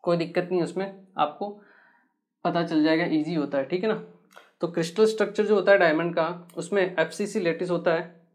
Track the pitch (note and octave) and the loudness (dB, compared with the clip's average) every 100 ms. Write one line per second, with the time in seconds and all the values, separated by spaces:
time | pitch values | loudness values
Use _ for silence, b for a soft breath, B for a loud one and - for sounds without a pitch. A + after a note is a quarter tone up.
0 | - F3 D#3 F3+ F3 F3+ D#3 F#3 G3 - | 0 0 0 -2 0 0 0 -2 -6 -10
1 | - - D3+ - G3+ G#3 b b b b | -16 -2 -2 -2 -10 -10 b b b b
2 | b _ _ _ F3 E3+ E3+ D#3+ D#3 D#3+ | b _ _ _ -4 -2 0 2 4 2
3 | E3+ D#3 D3+ E3+ C#3 C#3+ C3+ F3+ A3 G#3+ | 2 0 0 -2 -2 -2 -2 -2 -2 -4
4 | - - _ B B _ E3 E3+ E3 - | -6 -20 _ B B _ -6 -4 -4 2
5 | A3 - G3 - G3+ G#3 F#3 G3 E3+ D#3 | 2 2 -2 0 2 2 6 6 6 4
6 | E3+ E3+ D#3+ E3+ - - E3 G3+ F#3 F3+ | 0 0 -2 -4 -12 -12 -4 0 0 0
7 | D#3+ - G3+ G#3+ F3 E3 F3 E3+ E3+ E3 | -2 -2 -4 -2 -2 -2 -2 -2 0 0
8 | E3+ - _ | -4 -16 _